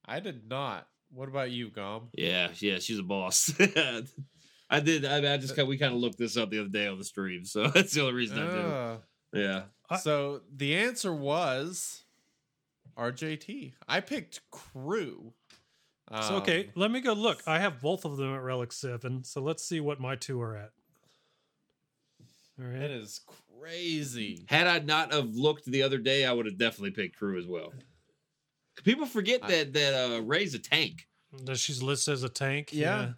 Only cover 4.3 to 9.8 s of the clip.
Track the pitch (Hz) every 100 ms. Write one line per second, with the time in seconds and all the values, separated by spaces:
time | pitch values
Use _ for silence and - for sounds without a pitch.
4.3 | _ - - _ 147 151 156 135 147 143
5.3 | 143 131 131 135 139 143 123 120 - 117
6.3 | 117 107 107 101 104 101 95 95 - 95
7.3 | 90 92 104 131 175 196 147 135 123 117
8.3 | 143 165 180 170 139 117 113 - _ _
9.3 | 104 98 95 92 _